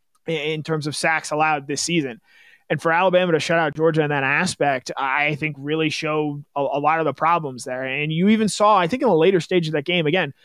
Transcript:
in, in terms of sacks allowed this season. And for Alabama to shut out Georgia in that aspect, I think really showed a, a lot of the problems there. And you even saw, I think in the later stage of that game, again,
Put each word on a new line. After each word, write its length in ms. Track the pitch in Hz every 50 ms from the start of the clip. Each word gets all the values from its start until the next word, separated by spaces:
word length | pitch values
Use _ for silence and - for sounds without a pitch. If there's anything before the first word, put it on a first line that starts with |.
| _ _ _ _ _
in, 80 | - 165
in 280 | 151 143 156 160 156 143
terms 240 | - 160 156 143 151
of 80 | 139
sacks 340 | - - 165 160 156 - -
allowed 380 | 151 151 156 156 156 147 139 143
this 140 | 143 135
season. 380 | - - 170 170 143 131 113 - _ _ _ - - - - _ _ _
And 120 | 160 147
for 100 | - 165
Alabama 400 | 160 170 190 190 175 180 185 180
to 80 | 160 147
shut 180 | - - 165 170
out 160 | 165 151 143
Georgia 280 | 156 160 165 156 160
in 80 | 151 147
that 140 | 147 143 135
aspect, 640 | 135 143 151 180 180 - - 151 143 135 127 - - -
I 420 | - 135 135 131 147 147 147 151
think 200 | 135 151 156 143 135
really 300 | 139 147 156 160 160 156
showed 560 | - - 160 151 151 156 151 147 143 147 143 _ _
a, 60 | 143
a 180 | 139 131 120 147
lot 200 | 143 147 160 160
of 80 | 160
the 80 | 151 135
problems 500 | - 156 160 170 175 160 139 131 120 -
there. 180 | 131 127 127
And 300 | 131 131 131 143 151 156
you 160 | 156 165 180 208
even 220 | 220 214 220 196
saw, 260 | - - 208 208 214
I 120 | 190 175 165
think 140 | 254 262
in 60 | 294 233
the 60 | 185
later 260 | 151 165 185 202 175
stage 280 | 151 - 185 180 165 156
of 40 |
that 140 | 156 151 143
game, 200 | - 180 180 160
again, 280 | 147 156 190 170 143 - _ _